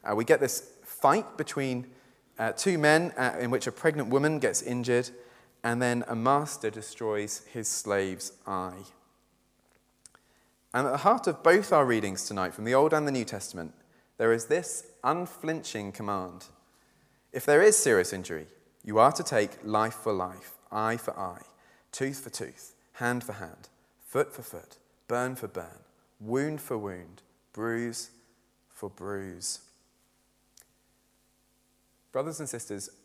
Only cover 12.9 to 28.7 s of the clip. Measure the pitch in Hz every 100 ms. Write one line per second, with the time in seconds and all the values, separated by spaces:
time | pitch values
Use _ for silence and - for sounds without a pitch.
12.9 | 156 147 131 110 104 - 92 82 - _
13.9 | _ _ - 113 117 - 160 170 - -
14.9 | _ 123 165 180 - 156 160 135 110 101
15.9 | - 104 98 92 90 - _ _ _ _
16.9 | _ _ _ _ 127 - 147 214 214 139
17.9 | 104 90 95 92 80 78 _ _ _ -
18.9 | 107 127 143 170 120 104 - 107 107 110
19.9 | - 113 98 90 92 - - _ 107 110
20.9 | 117 - - 95 87 - _ _ _ _
21.9 | - 135 139 117 - 65 - - _ _
22.9 | - 120 123 120 101 85 - - _ _
23.9 | _ - 147 147 - - 87 - - _
24.9 | _ - 120 127 127 107 92 82 - _
25.9 | _ _ _ 107 127 147 151 - 117 101
26.9 | 90 87 92 _ _ _ - 113 117 120
27.9 | 117 - _ _ _ _ _ _